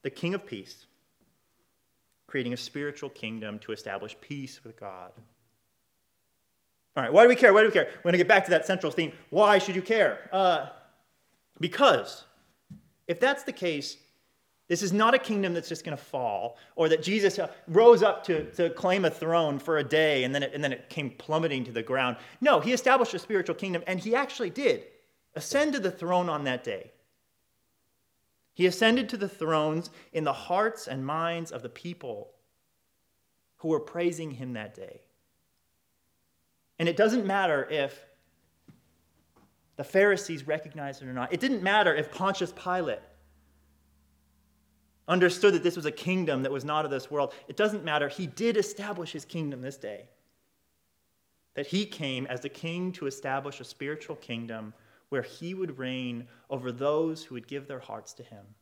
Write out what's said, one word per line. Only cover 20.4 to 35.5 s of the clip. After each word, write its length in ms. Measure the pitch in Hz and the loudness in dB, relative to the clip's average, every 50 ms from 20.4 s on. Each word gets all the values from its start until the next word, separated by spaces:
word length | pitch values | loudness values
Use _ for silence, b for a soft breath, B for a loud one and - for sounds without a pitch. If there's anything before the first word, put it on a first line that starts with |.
| 143 | -2
it, 100 | 131 - | -4 -4
and 100 | 147 147 | -4 -4
then 80 | 139 | -4
it 180 | 131 123 - - | -4 -4 -10 -12
came 200 | - 165 147 123 | -8 -8 -8 -8
plummeting 540 | - - - - 156 160 165 160 143 131 123 | -8 -12 -8 -2 -2 0 0 0 -2 -2 -6
to 80 | 127 113 | -6 -6
the 100 | 117 110 | -8 -4
ground. 320 | - 127 131 131 123 120 B B B B B | -2 -2 0 0 0 -2 B B B B B
No, 220 | 240 294 262 165 | 4 4 4 4
he 100 | 143 214 | 4 2
established 420 | 254 247 - 254 254 262 240 226 - | 0 2 4 4 4 4 4 0 -2
a 60 | 175 | -8
spiritual 360 | - - 220 190 185 - 170 | -6 -2 -2 -2 0 -2 -4
kingdom, 280 | - - 196 180 170 - - | -4 -4 -4 -4 -4 -4 -4
and 120 | 185 185 | -6 -6
he 160 | 180 214 226 | -2 -2 0
actually 340 | 262 285 269 - - 247 185 | 0 -2 -4 -6 -8 -8 -6
did 360 | - - 285 220 139 110 - - _ _ _ _ _ _ _ _ _ | -6 0 2 2 2 2 -2 -14 _ _ _ _ _ _ _ _ _
ascend 380 | 151 147 - - 277 294 311 277 | -12 -10 -2 0 0 2 2 0
to 60 | 277 | 0
the 120 | 190 190 | -2 -2
throne 380 | 175 - 170 170 180 180 180 175 | -4 -4 -4 0 2 2 2 0
on 160 | 156 147 143 | -2 -2 -2
that 180 | 135 127 123 - | -2 -4 -4 -4
day. 280 | 120 104 92 - - _ _ _ _ _ _ _ _ _ _ _ _ _ _ _ _ _ _ _ _ _ _ _ _ _ _ _ _ _ _ _ _ _ | -6 -8 -8 -10 -16 _ _ _ _ _ _ _ _ _ _ _ _ _ _ _ _ _ _ _ _ _ _ _ _ _ _ _ _ _ _ _ _ _
He 120 | - 175 | 2 2
ascended 420 | 185 180 - 226 220 226 254 262 262 | 2 4 4 2 4 4 2 0 -4
to 80 | - 214 | -6 -6
the 120 | 202 190 | -6 -8
thrones 640 | - - 160 160 160 156 151 156 156 165 170 - B B B B | -6 -6 -2 0 2 2 2 2 -2 -4 -6 -8 B B B B
in 140 | B 165 156 | B -4 -2
the 80 | 147 139 | -2 -4
hearts 540 | 139 - - 175 190 214 226 226 - - - | -4 -4 -4 0 0 0 0 -2 -6 -10 -10
and 180 | 131 135 131 | -8 -8 -6
minds 480 | 135 151 160 165 170 170 170 165 160 165 | -4 -4 -4 -4 -4 -4 -6 -8 -10 -12
of 80 | 160 | -12
the 80 | - 120 | -12 -12
people 640 | - - - 175 175 - - 131 110 101 104 - _ _ _ _ _ _ _ _ _ _ _ _ _ _ _ _ _ _ _ _ _ _ _ _ _ _ | -16 -12 -14 -14 -14 -12 -12 -12 -12 -12 -14 -18 _ _ _ _ _ _ _ _ _ _ _ _ _ _ _ _ _ _ _ _ _ _ _ _ _ _
who 120 | - 160 | -4 -2
were 100 | 160 156 | -2 -2
praising 520 | 156 - - 170 175 175 170 160 165 156 | -2 -4 -6 -2 -2 -2 -2 -2 -8 -10
him 220 | 135 117 131 127 123 | -10 -10 -10 -8 -8
that 200 | 110 107 104 - | -8 -10 -12 -12
day. 280 | - 95 95 - - _ _ _ _ _ _ _ _ _ _ | -16 -16 -16 -18 -20 _ _ _ _ _ _ _ _ _ _